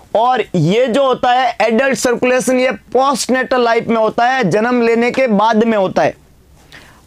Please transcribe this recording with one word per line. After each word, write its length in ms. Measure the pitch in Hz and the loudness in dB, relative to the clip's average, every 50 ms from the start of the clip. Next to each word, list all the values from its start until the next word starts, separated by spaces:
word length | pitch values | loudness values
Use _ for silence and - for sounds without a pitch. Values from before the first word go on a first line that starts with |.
| - - - | -12 -4 -2
और 280 | 202 233 247 254 240 - - - | 0 0 0 0 -2 -4 -4 -2
ये 320 | 180 147 165 196 233 254 | 0 0 2 2 0 0
जो 180 | 262 208 277 277 | 0 0 0 0
होता 260 | 262 240 170 - 247 | 0 0 0 0 0
है 240 | 247 254 262 233 - - | 0 0 0 -2 -2 -2
adult 360 | 208 226 226 226 269 269 254 | -2 0 2 0 0 0 -2
circulation, 600 | - - 254 240 - 247 254 247 254 - 247 254 254 | -2 -2 -2 -2 0 0 0 0 0 0 0 0 0
ये 120 | 254 262 202 - - - | 0 -2 -4 -6 -12 -4
postnatal 680 | - 247 269 277 269 - - - 254 262 247 - 262 247 | -2 0 0 0 0 -2 -2 -2 -2 -2 0 0 0 0
life 280 | 240 233 226 233 - 190 | 2 2 0 0 0 0
में 80 | 233 | 0
होता 280 | 226 220 214 214 - 233 | 0 0 0 0 0 0
है, 200 | 247 262 262 233 | 0 0 0 0
जन्म 360 | 170 151 208 220 247 247 247 | 0 0 0 0 0 0 0
लेने 280 | 233 226 233 226 240 240 | 2 2 2 2 0 0
के 160 | - 262 262 | 0 0 0
बाद 380 | 240 208 196 214 233 226 214 233 | 0 2 2 2 2 2 2 2
में 120 | 233 220 | 2 0
होता 260 | 208 190 180 - 180 | 0 -2 0 0 0
है। 120 | 156 120 - - _ _ - _ _ _ - - - - - - - - - - - | 0 0 -2 -6 _ _ -20 _ _ _ -20 -20 -20 -20 -20 -20 -20 -20 -20 -20 -20